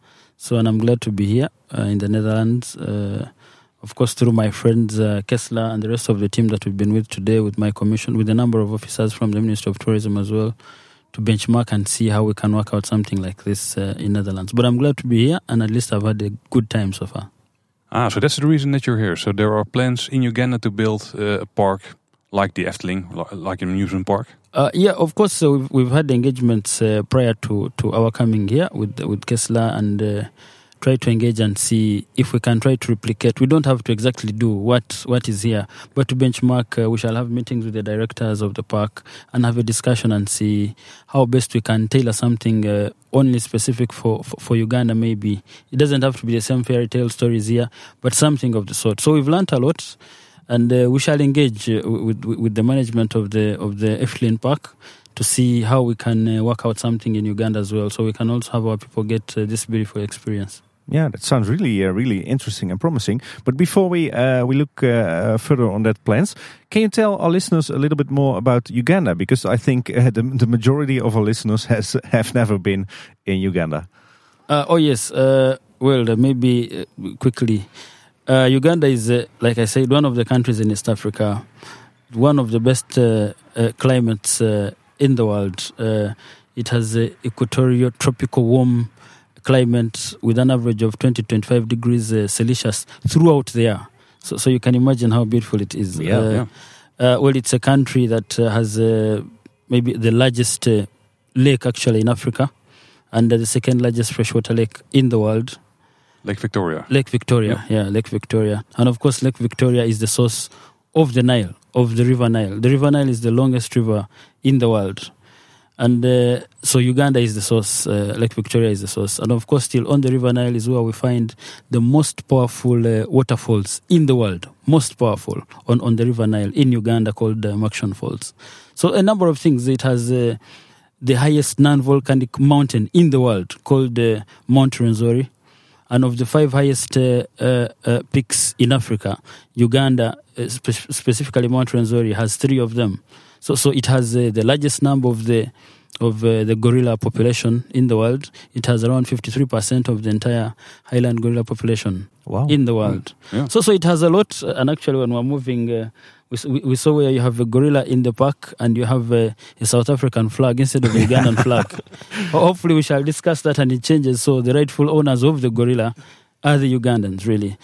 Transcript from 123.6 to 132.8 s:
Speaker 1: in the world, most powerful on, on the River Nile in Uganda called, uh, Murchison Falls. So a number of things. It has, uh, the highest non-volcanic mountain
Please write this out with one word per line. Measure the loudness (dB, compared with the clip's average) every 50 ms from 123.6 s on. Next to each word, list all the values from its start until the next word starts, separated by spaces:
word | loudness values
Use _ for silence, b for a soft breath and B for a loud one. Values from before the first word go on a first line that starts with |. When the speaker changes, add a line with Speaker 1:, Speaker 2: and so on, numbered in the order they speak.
| 0 -2 -8 -10 -2 2
Speaker 1:
in | 2 4 4
the | 4 2
world, | 2 0 0 -2 -6 -10 -14 -20 _ _
most | 2 2 2 2 0 -2
powerful | -2 0 0 0 -2 -4 -8 -8 -8 -10 -14 B B B
on, | 0 0 0
on | 2 0 0
the | 2 2
River | 0 0 0 0
Nile | 0 0 0 -2 -2 0
in | 2 2 2
Uganda | 2 2 0 0 0 2 0 0 -2
called, | -2 -2 -2 -2 -2 -4
uh, | -4 -2
Murchison | -2 -2 -2 -4 -4 -6 -6 -6
Falls. | -6 -6 -8 -8 -8 -10 -14 -18 B B B B B B B B
So | B 0 2 4
a | 4 4
number | 4 4 2 2
of | 0 0 2
things. | 2 2 2 2 2
It | 0 0 0 0
has, | 0 0 0 0 0 0
uh, | 0 0 0 -2 -4 B B B B B B B B B B B _
the | -2 0 0
highest | 2 2 2 2 2 0 0 0 2
non-volcanic | 4 4 4 2 2 2 2 2 2 0 0 0 0 -2 -2 0
mountain | 2 4 4 4 2 2 0 -2